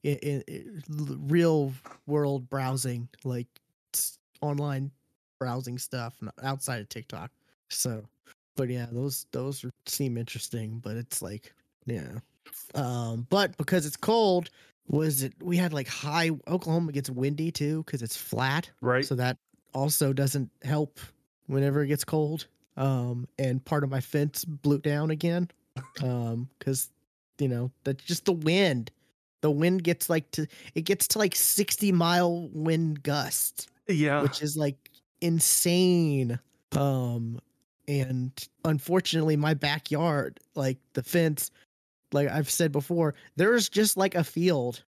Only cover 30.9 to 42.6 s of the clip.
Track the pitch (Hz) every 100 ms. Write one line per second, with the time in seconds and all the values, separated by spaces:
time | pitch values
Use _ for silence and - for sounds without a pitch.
30.9 | 196 - 220 202 - - - 202 - 208
31.9 | 180 170 175 175 175 156 156 156 160 165
32.9 | 147 143 143 135 - - - - _ -
33.9 | 165 151 147 143 - 151 156 147 139 -
34.9 | _ _ _ 170 165 - - 180 175 185
35.9 | 175 160 139 123 120 _ _ _ 143 139
36.9 | 135 123 120 113 120 _ _ _ _ -
37.9 | 143 131 127 127 - - _ 165 151 -
38.9 | 185 180 160 156 151 151 147 147 147 -
39.9 | 147 170 147 69 - _ - 135 131 _
40.9 | - - 175 165 147 - _ _ _ _
41.9 | _ _ 143 143 151 143 -